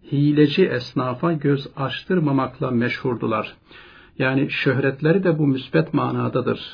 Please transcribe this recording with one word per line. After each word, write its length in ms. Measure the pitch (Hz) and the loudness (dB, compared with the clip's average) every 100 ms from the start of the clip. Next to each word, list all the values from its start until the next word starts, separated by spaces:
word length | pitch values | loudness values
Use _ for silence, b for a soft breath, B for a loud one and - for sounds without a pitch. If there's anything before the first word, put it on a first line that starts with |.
| - | -2
hileci 540 | 143 147 147 147 165 185 | 2 2 4 4 4 2
esnafa 680 | 127 123 - 127 127 170 | 0 -4 -4 -4 -2 -2
göz 340 | 160 143 139 - - | 0 0 0 -4 -6
açtırmamakla 920 | 135 - - 185 147 135 131 - 131 | -6 -6 -2 0 2 0 -2 -4 -2
meşhurdular. 840 | 120 120 - 131 113 120 110 107 - B B B B B - | 0 0 -2 -4 -2 -2 -2 -4 -12 B B B B B -2
Yani 300 | 131 135 143 | 0 0 -2
şöhretleri 760 | - 143 131 135 135 156 190 | 0 0 2 0 0 2 4
de 160 | 185 156 | 2 2
bu 80 | 143 | 2
müsbet 460 | 127 - 160 - | 0 0 -2 0
manadadır. 680 | 135 127 123 120 123 120 - - | -2 -2 -2 -2 -2 -2 -4 -8